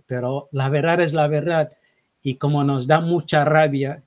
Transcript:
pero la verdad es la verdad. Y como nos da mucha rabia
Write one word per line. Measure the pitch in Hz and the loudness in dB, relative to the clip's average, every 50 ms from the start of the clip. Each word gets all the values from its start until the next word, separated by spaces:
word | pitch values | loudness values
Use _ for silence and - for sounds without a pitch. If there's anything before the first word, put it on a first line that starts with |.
| _ | _
pero | - 127 123 123 127 135 139 - - | -8 -8 -4 -4 -4 -4 -6 -8 -8
la | 143 135 131 | -4 -2 -2
verdad | 135 147 143 151 165 170 180 | 0 0 0 2 2 2 2
es | 170 151 151 | 0 0 0
la | 160 147 | 0 0
verdad. | 147 151 147 143 170 165 160 151 151 - _ _ _ _ _ _ _ _ _ | 0 0 -2 -2 0 0 0 0 -2 -6 _ _ _ _ _ _ _ _ _
Y | - 139 127 | -6 -6 -6
como | - 147 143 147 143 139 | -2 -2 0 0 2 2
nos | 139 139 131 123 | 0 0 -2 2
da | 135 156 165 | 2 2 2
mucha | 165 165 175 165 151 - 160 151 143 | 2 0 -2 -2 -2 0 0 0 2
rabia | 151 156 156 156 147 139 135 139 135 143 139 _ | 2 4 4 2 2 0 -2 -4 -6 -8 -12 _